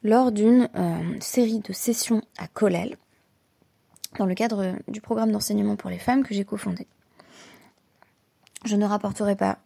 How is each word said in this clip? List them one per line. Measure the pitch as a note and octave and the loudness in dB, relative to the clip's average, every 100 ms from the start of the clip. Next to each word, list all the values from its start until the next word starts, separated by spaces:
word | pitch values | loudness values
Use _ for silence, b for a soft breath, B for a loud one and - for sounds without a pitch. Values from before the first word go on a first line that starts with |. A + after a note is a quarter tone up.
lors | G#3+ A3+ B3+ | 4 4 4
d'une, | G#3 G#3+ B3 A#3+ F#3 | 4 6 6 4 0
euh, | F3+ E3 E3 - | -2 -2 -4 -6
série | - - A#3 A3+ | -2 0 2 0
de | - | -6
sessions | F#3+ - A#3 - A3+ - - | -6 -2 -2 0 -2 -2 -14
à | - | -14
Kollel, | - G#3 F3 F3 - _ _ _ _ _ _ _ _ _ _ - - | 0 2 2 -4 -10 _ _ _ _ _ _ _ _ _ _ -18 -2
dans | F#3+ | -2
le | F3+ | 0
cadre | A3+ G#3+ F#3+ F3+ - | -2 0 -4 -6 -10
du | G#3+ | -12
programme | - A3 A3 | -6 -2 0
d'enseignement | G#3+ - G#3 G#3 G#3 | 0 -2 0 0 -2
pour | F#3+ | -6
les | F3+ | -6
femmes | - B3+ | 0 0
que | C4+ | 0
j'ai | G3+ G3 | -2 -4
cofondé. | G#3 - F3+ - _ _ B B B B B B B _ _ _ _ _ _ _ - | -6 -6 -8 -10 _ _ B B B B B B B _ _ _ _ _ _ _ -14
Je | A#3 G#3 | -2 0
ne | G#3 | 2
rapporterai | G#3 G3+ G3 G#3 G3 | 0 -4 -2 -2 0
pas | G3 G3 | 0 -2